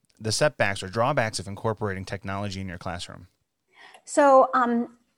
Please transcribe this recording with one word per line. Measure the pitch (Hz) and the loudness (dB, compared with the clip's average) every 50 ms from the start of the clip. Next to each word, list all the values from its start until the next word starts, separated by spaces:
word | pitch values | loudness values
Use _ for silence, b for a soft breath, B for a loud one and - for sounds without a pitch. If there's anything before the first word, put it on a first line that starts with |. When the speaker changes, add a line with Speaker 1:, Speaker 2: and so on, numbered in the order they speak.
| _ _ _ _ | _ _ _ _
Speaker 1:
the | 107 110 107 | -6 -4 -2
setbacks | - 151 151 - - 117 101 98 95 98 | 0 0 0 2 0 0 0 0 -2 -8
or | 92 | -6
drawbacks | 92 113 117 135 151 139 113 110 107 - | -2 0 0 2 2 0 0 -2 -4 -6
of | 90 | -10
incorporating | 98 101 98 - 113 107 - 107 101 95 95 92 | -10 -12 -6 -4 -4 -4 -2 -4 -6 -6 -6 -8
technology | - 101 95 - 98 98 98 104 101 90 98 | -8 -10 -10 -8 -8 -6 -6 -6 -6 -8 -8
in | 95 95 | -8 -10
your | 87 85 | -10 -10
classroom? | - 92 87 87 - - - - 90 - _ _ _ _ _ _ _ b b b b b b b b | -10 -10 -8 -8 -10 -12 -14 -18 -20 -20 _ _ _ _ _ _ _ b b b b b b b b
Speaker 2:
So, | - - 311 285 277 269 262 254 262 262 | -4 2 4 6 8 8 8 6 6 4
um, | 262 247 240 240 233 240 - - _ _ _ _ | 0 0 2 0 -2 -2 -4 -8 _ _ _ _